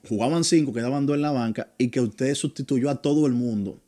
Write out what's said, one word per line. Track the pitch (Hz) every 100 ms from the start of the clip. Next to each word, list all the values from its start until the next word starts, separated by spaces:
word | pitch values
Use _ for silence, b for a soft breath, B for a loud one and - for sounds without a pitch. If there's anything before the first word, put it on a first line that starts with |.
| -
jugaban | 107 117 170
cinco, | 165 170 139
quedaban | 113 120 143 143
dos | 147
en |
la | 147
banca, | 135 117 110 - -
y | 127
que | 131
usted | 120 - 135
sustituyó | 139 147 - 135 135 139
a | 135
todo | 143 147 147
el |
mundo | 120 120 107 98 67